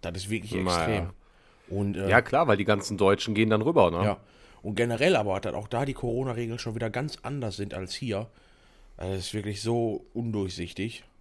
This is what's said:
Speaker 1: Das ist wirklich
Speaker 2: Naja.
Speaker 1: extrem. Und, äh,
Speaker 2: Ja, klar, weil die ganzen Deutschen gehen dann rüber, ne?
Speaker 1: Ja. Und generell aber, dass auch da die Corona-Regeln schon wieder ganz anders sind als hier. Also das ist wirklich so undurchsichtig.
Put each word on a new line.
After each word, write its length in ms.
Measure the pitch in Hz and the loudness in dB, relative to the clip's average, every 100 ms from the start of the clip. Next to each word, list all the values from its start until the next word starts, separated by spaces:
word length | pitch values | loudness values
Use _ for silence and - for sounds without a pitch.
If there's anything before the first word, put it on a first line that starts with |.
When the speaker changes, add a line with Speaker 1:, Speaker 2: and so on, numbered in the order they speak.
Speaker 1:
Das 120 | 85 87 | -8 -8
ist 140 | 95 | -4
wirklich 240 | 110 107 | -6 -4
Speaker 2:
Naja. 120 | 92 92 | -2 2
Speaker 1:
extrem. 440 | 87 82 107 87 - - _ _ _ - | 2 2 0 -2 -8 -20 _ _ _ -8
Und, 300 | 95 101 95 | -2 -2 0
äh, 120 | 98 | 4
Speaker 2:
Ja, 120 | 110 | 4
klar, 260 | 120 135 165 | 4 2 4
weil 100 | 101 | 2
die 80 | 101 | 4
ganzen 320 | 104 - 101 | 2 0 4
Deutschen 380 | 98 101 - 107 | 6 6 2 2
gehen 140 | 110 | 4
dann 120 | 107 | 4
rüber, 300 | 117 170 92 | 4 6 6
ne? 120 | 82 | 6
Speaker 1:
Ja. 140 | 104 95 - - - - | 0 0 -8 -20 -20 -14
Und 120 | 104 104 | -8 -2
generell 400 | 120 117 151 165 | 0 2 4 4
aber, 240 | 104 95 | 2 -2
dass 140 | 101 | -2
auch 140 | 67 110 | -6 -4
da 180 | 117 139 | -2 -2
die 80 | |
Corona-Regeln 640 | 131 120 117 131 117 117 120 | -4 -4 -2 -4 -4 -6 -6
schon 160 | - 110 | -6 -4
wieder 140 | 113 | -4
ganz 300 | 117 147 - | -2 -4 -6
anders 340 | - 143 117 95 | -8 -4 -6 -6
sind 160 | 101 | -6
als 200 | - 92 | -6 -8
hier. 340 | - 131 101 110 _ _ _ _ _ - - | -6 -4 -4 -4 _ _ _ _ _ -20 -10
Also 160 | 90 | -6
das 120 | 95 90 | -4 -4
ist 60 | |
wirklich 280 | 107 104 101 | -6 -6 -6
so 440 | 107 117 117 107 - | -2 0 0 -4 -8
undurchsichtig. 880 | - 117 104 98 - 87 - 104 - - _ | -8 -4 -2 -4 -4 -8 -6 -8 -8 -20 _